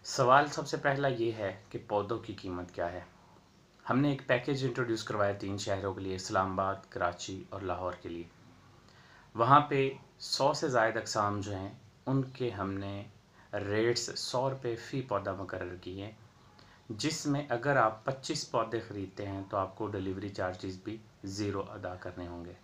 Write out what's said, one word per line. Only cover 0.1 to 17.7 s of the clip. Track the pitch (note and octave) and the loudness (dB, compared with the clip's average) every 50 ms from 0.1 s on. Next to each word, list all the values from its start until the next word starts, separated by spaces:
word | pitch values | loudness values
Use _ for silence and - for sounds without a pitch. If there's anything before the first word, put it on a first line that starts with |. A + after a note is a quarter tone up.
| - - B2+ A#2+ C3 C#3+ D3+ | 2 4 8 10 10 10 10
सबसे | D3 - - C#3+ - - | 6 0 -4 -2 -2 -4
पहला | C#3 C#3+ C#3+ C3+ C#3 C#3+ | 2 4 2 4 4 2
ये | C#3 B2 A2+ A2+ A#2 | 2 2 2 0 0
है | A2 A2 G#2 F#2+ F#2+ - - - | 0 0 -2 -2 -2 -4 -14 -10
कि | - | -10
पौधों | A#2 - - G#2+ G#2 G2 F#2+ A#2 A2 | -10 -4 0 0 0 2 2 -2 -4
की | - - G2 | -4 -8 -10
कीमत | - - F#2+ F2+ F2+ F2+ F2+ - | -8 -6 -6 -6 -6 -6 -8 -4
क्या | G2+ E2+ | -4 -4
है? | E2+ F2+ F2+ - - - - - - - - - - - - - - - - - | -2 -4 -8 -12 -14 -20 -20 -20 -20 -20 -20 -20 -20 -20 -20 -20 -20 -20 -14 -2
हमने | - A#2 B2+ D3 D3 C#3 | 2 2 4 4 2 2
एक | C3+ - | -2 2
package | - B2+ A#2+ - D3+ C#3+ C3 C3 | 2 2 2 2 0 0 0 0
introduce | B2+ A#2+ C3 B2 A#2 A2+ A2 - | 0 0 0 0 0 0 -2 -2
करवाया | - G#2+ G#2 G2+ G2+ G2+ | -4 0 2 2 2 2
तीन | G2+ G#2 G2 G2+ | -2 -4 -4 -4
शहरों | G2+ - G#2 G2 F#2+ G2 G2 F#2+ | -4 -2 -2 -2 0 0 -2 -2
के | G2+ | -2
लिए, | F#2+ F#2+ F#2+ | -4 -4 -4
इस्लामाबाद, | F#2 - - A2 F#2+ F#2+ G2 F#2 F#2+ F#2+ F#2+ G2 G2 - - | -4 -4 2 2 2 2 2 0 0 0 0 -2 -4 -8 -12
कराची | - G2 F#2 F2 F2 - - - F#2+ F#2 F#2 - G2 | -4 0 0 0 0 -4 -8 -8 -8 -10 -10 -10 -10
और | G2 G2 | -6 -4
लाहौर | F#2 F2 F2 F2+ F2+ F2 - - | -4 -4 -2 -2 -4 -6 -6 -10
के | E2+ | -8
लिए। | E2+ E2+ E2+ - - - - - - - - - - - - - - - - - - - - - - | -8 -8 -10 -12 -16 -20 -20 -20 -20 -20 -20 -20 -20 -20 -20 -20 -20 -20 -20 -20 -20 -20 -20 -12 0
वहां | G#2+ A#2 B2 C#3 D3 C#3+ - | 2 6 10 10 8 8 6
पे | D3 C3+ C3+ C3+ C3+ - - - - - | 2 2 2 2 0 -6 -16 -20 -16 -14
सौ | - - - - C3+ C#3+ D3+ | -6 -6 0 2 4 2 4
से | - E3+ D3 | 2 0 2
ज़ायद | B2 A#2 A2 A2+ A2 | 4 6 6 6 4
अक़साम | A2+ A2 - - A2+ G#2 G#2 G2+ G#2 | 0 -4 -2 0 2 2 2 0 -2
जो | G2 G#2 | -4 -4
हैं, | G2+ F#2+ F#2+ G2+ - - - - - - - | -4 -6 -6 -8 -10 -16 -20 -20 -20 -10 -2
उनके | C3 C3+ C3+ C3 C3 - - B2+ A#2+ | 0 2 2 0 0 -4 -4 -4 -4
हमने | G2+ G2+ F#2+ G2 G2 G2 G2 G2 G2+ G2+ G2+ - - - - - - - - - - | -2 -2 -4 -2 -2 -4 -6 -6 -8 -8 -10 -14 -18 -20 -20 -20 -20 -20 -14 -8 -6
रेट्स | G#2 G2+ G2+ G#2 G#2+ A2+ A#2 A#2+ A#2+ - - - - | -4 -2 2 2 4 4 4 2 2 -2 -6 -6 -6
सौ | - - - B2 F#2+ - | -6 -2 -2 0 0 0
रुपये | C3 - - A#2+ A2+ | -2 -2 -4 -4 -4
फ़ी | A2 - - - C3+ | -4 -6 -6 -6 -6
पौधा | C3 - G#2 G2 G2 G2+ F#2 | -2 0 -2 0 0 -2 -4
मुकर्रर | F2+ F#2+ F2 F#2+ F#2 F#2 F2+ F2+ | -4 -6 -6 -6 -6 -6 -6 -8
किए | F#2 - F2+ F#2 F#2+ G2 | -8 -10 -10 -8 -8 -8
हैं, | G#2+ A2 - - - - - - - - - - - - - - - | -10 -12 -16 -20 -20 -20 -20 -20 -20 -20 -20 -20 -20 -20 -20 -12 -12
जिसमें | A2+ G#2 C#3 D#3 D#3 - - D3 C#3+ C#3+ C#3+ | -8 -2 -2 -2 -2 -2 0 0 0 0 0
अगर | - B2 A#2 A#2+ C#3+ | 0 -2 0 2 4